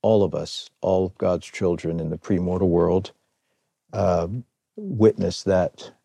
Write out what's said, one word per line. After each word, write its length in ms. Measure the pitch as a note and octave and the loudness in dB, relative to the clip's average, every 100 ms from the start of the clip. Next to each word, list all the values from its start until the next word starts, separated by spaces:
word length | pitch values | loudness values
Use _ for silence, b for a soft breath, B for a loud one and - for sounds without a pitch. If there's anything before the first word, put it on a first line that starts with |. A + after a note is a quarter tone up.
all 200 | G#2+ A2 | 4 4
of 120 | F#2+ | 2
us, 360 | D2+ E2 - - _ | -2 -6 -10 -16 _
all 260 | F#2 F#2+ F#2 | 0 0 0
of 120 | - | -2
God's 280 | F#2+ F2+ - | -2 -2 -4
children 540 | - F#2 E2+ E2 E2 | -4 -2 -2 -2 -4
in 100 | D#2+ | -4
the 80 | D#2+ | -8
premortal 500 | - F#2+ F2+ F2+ F#2 | -2 -2 0 0 2
world, 440 | E2+ E2+ F#2 G#2 _ _ _ _ _ _ _ _ | 4 4 2 -2 _ _ _ _ _ _ _ _
uh, 360 | G2+ G2 F2 E2+ A#2 - _ _ - | -2 0 0 -2 -6 -12 _ _ -14
witnessed 720 | G#3 B2 G#2+ - F2+ - - | -8 4 4 4 -4 -4 0
that 440 | F#2 F2+ - - _ | 2 0 -4 -20 _